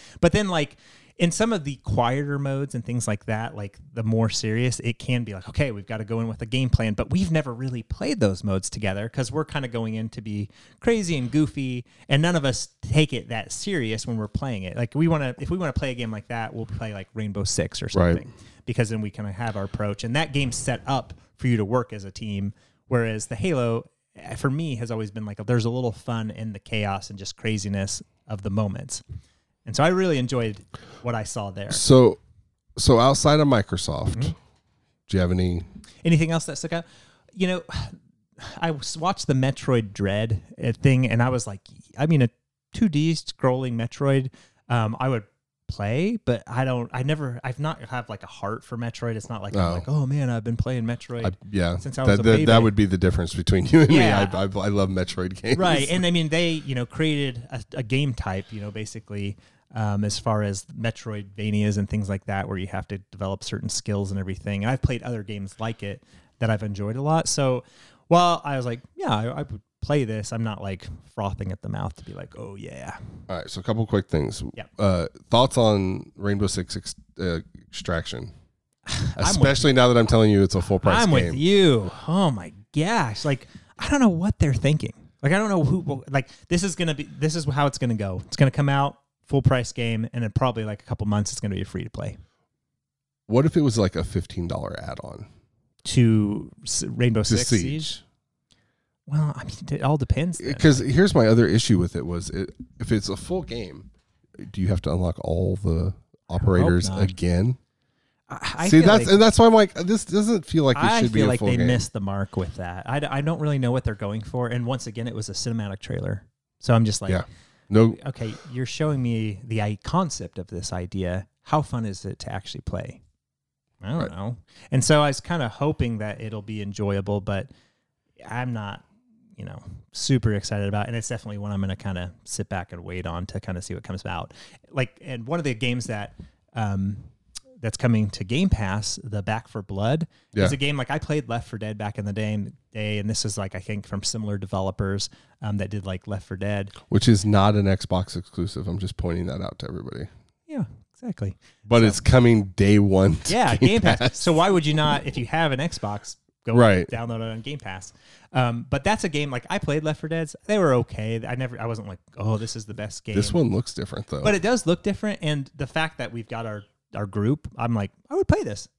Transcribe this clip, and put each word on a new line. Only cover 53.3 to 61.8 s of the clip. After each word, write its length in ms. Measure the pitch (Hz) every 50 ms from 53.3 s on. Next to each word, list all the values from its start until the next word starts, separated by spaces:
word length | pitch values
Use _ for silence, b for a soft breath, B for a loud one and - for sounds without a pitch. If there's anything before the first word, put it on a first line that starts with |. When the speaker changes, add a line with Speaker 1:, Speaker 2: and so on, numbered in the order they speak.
| -
Speaker 2:
between 320 | 85 85 - 98 92 87
<laughs> 40 | -
you 120 | 131 165 156
and 100 | 113 156
Speaker 1:
Yeah. 320 | 147 120 107 101 101 101
Speaker 2:
me. 60 | 95 95
I, 60 | 95 98
I, 0 |
I 240 | 101 98 101 95 104
love 200 | 101 101 98 95
Metroid 520 | 98 95 90 - - - 90 92 95 -
games. 180 | - 113 127 165
Speaker 1:
Right. 300 | 190 180 160 143 139 135
And 160 | 170 185 180
I 40 | 175
mean, 180 | 175 170 160 151
they, 220 | 151 165 175 170 165
you 220 | 160 143 135 135
know, 120 | 127 123
created 600 | - - - 156 156 151 143 143 135 123 120 117 - -
a, 100 | 120 - - -
a 80 | - 120
game 300 | 104 131 135 147 143 120
type, 320 | - - - 92 95 98 - 113
you 80 | 107
know, 120 | 101 104 98
basically, 640 | 110 107 104 - 113 - - 104 101 101 101 104 - b b b b b b -
um, 300 | 113 110 104 101 101 104
as 160 | 104 101 -
far 240 | - 117 110 107 104
as 220 | 101 98 95 -
Metroidvanias 1120 | - - - 110 117 113 - - 117 107 104 101 95 98 - 104 107 104 104 104 104 101
and 100 | 107